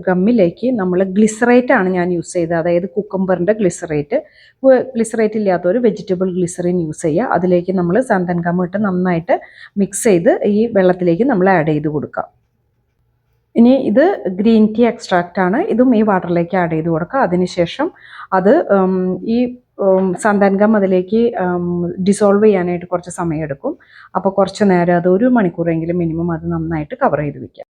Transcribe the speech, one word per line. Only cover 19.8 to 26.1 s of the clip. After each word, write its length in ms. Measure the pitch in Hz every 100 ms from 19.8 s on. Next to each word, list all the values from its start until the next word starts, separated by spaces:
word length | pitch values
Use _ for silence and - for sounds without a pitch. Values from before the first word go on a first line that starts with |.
| 196 190 190 180
സാന്തൻ 360 | 220 202 196 196
ഗം 160 | 208 214
അതിലേക്ക്, 460 | 190 185 185 220 233 -
ഉം, 280 | 180 180 175 175 170 185
ഡിസോൾവ് 440 | 185 196 208 202 214
ചെയ്യാനായിട്ട് 420 | 190 175 175 175
കുറച്ച് 220 | 175 175
സമയം 320 | 180 170 151
എടുക്കും. 300 | 151 139 269 359 _ - -
അപ്പോൾ 200 | 185 196
കുറച്ച് 320 | 196 190 - 202
നേരം 320 | 180 175 175
അത് 120 | 180
ഒരു 200 | 185 254
മണിക്കൂറെങ്കിലും 720 | 247 185 170 170 160 165 175
മിനിമം 300 | 165